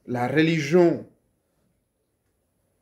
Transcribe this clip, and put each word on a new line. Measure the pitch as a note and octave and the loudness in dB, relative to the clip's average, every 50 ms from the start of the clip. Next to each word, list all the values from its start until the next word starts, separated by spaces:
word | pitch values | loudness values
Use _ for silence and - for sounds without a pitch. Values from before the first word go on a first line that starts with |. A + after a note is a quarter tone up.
| - | -12
la | - B2 A#2+ B2 | -8 -6 -6 -4
religion, | B2 - D#3 D#3 D#3+ E3 D#3 C#3 C3+ E3 F3+ F3 E3+ D3+ A2+ A2 - _ _ _ _ _ _ _ _ _ _ _ _ _ _ _ _ _ _ _ _ _ _ _ _ _ _ _ _ _ _ _ _ _ _ | -2 0 0 0 0 0 -2 -2 0 2 4 4 4 2 -2 -8 -16 _ _ _ _ _ _ _ _ _ _ _ _ _ _ _ _ _ _ _ _ _ _ _ _ _ _ _ _ _ _ _ _ _ _